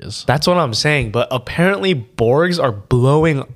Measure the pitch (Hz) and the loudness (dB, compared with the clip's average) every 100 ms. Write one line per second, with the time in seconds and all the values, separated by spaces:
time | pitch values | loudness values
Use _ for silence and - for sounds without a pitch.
0 | - 104 - 131 160 180 147 110 151 147 | -14 -10 -2 0 2 0 0 -2 0 0
1 | 117 110 117 127 - - 180 196 190 165 | 0 -2 -2 -4 -6 -2 0 0 -2 -2
2 | 107 - 113 135 175 175 135 101 - 127 | -4 -2 2 2 2 0 -2 -2 -2 2
3 | 127 151 165 143 - | 4 4 2 0 -4